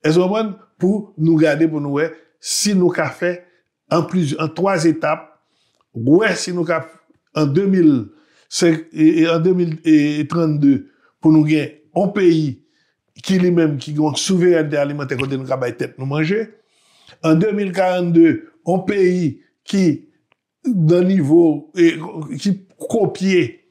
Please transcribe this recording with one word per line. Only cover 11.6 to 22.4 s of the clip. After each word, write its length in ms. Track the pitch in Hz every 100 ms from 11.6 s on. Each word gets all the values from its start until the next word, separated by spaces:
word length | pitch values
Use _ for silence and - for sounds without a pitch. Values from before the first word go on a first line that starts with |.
| 120 - _ 165
yon 160 | 190
peyi, 440 | 202 180 165 151 117 _ _ _ _ _ _
ki 220 | - 190
li 80 | 180
menm, 240 | 175 160 139
ki 140 | 139 151
gen 100 | 151
yon 120 | -
souverènte 600 | - 190 180 170 151 147
alimantè, 400 | 143 147 135 131
kote 160 | 135
nou 140 | 135 131
ka 100 | 131
bay 160 | 123
tèt 240 | 120 127 -
nou 80 | 135
manje, 340 | 147 156 208 220 _ _ _ _ _ _ _ 160
an 140 | 160
de 80 | 214 202
mil 180 | 196
carannde, 640 | 180 185 185 175 165 165 - - _
yon 220 | - 185 185
peyi 460 | 202 185 180 160 - _ _ -
ki 160 | 196 180 143 _ _ _ _ _ _ -
nan 400 | 208 156 175 185
nivo 640 | 190 139 165 170 143 -
ki 800 | 180 165 165 156 175 147 143